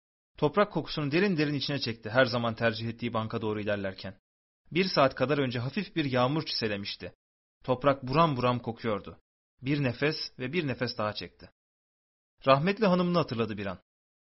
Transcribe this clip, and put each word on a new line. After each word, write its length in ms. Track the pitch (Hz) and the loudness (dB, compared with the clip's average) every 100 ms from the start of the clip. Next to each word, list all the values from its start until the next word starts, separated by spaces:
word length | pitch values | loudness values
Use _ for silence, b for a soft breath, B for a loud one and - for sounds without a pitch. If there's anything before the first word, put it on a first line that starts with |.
| _ _ _ - | _ _ _ -2
Toprak 360 | 151 202 202 | 0 2 2
kokusunu 400 | 170 - - 143 | 0 -4 -4 0
derin 240 | 156 202 160 | 2 2 2
derin 180 | 151 | 0
içine 240 | 147 - 139 | 0 -2 -4
çekti 320 | 123 110 110 | -4 -6 0
her 140 | 123 | 4
zaman 300 | 123 120 117 | 4 2 -2
tercih 340 | 113 117 107 113 | 0 0 0 -4
ettiği 260 | 113 120 | -4 -4
banka 280 | 110 110 113 | -2 -2 -2
doğru 180 | 110 107 | -2 -2
ilerlerken. 580 | 104 104 98 92 - - _ _ _ _ _ | -2 -2 -4 -8 -12 -14 _ _ _ _ _
Bir 120 | 156 | -2
saat 300 | 190 165 135 | 2 4 4
kadar 240 | - 131 147 | 2 0 2
önce 200 | 131 120 | 0 -2
hafif 380 | 120 - 180 165 | -4 -6 -4 -4
bir 80 | |
yağmur 420 | 143 123 127 156 - | 0 2 2 0 -2
çiselemişti. 680 | - 113 101 101 - 87 - _ _ _ _ | -4 -2 -4 -8 -10 -14 -16 _ _ _ _
Toprak 380 | - 123 143 135 | -4 0 2 2
buram 340 | 123 135 165 127 | 0 2 2 2
buram 220 | 123 123 | 0 0
kokuyordu. 600 | 120 110 120 101 - - _ _ _ _ | -4 -6 -4 -4 -6 -16 _ _ _ _
Bir 200 | 127 147 | -2 0
nefes 340 | 135 113 143 156 - - | 0 0 -2 -2 -8 -8
ve 140 | 127 | -6
bir 140 | 170 147 | -2 -2
nefes 320 | 117 120 - | -2 -4 -4
daha 140 | 107 | -4
çekti. 380 | 104 87 - 90 _ _ _ _ _ _ _ _ _ 135 | -4 -10 -14 -20 _ _ _ _ _ _ _ _ _ 4
Rahmetli 400 | 139 170 202 208 | 4 4 2 4
hanımını 320 | 180 180 175 | 4 4 2
hatırladı 400 | 143 117 110 104 | 2 0 -2 -4
bir 80 | 98 | -8
an. 120 | 90 _ _ _ _ | -8 _ _ _ _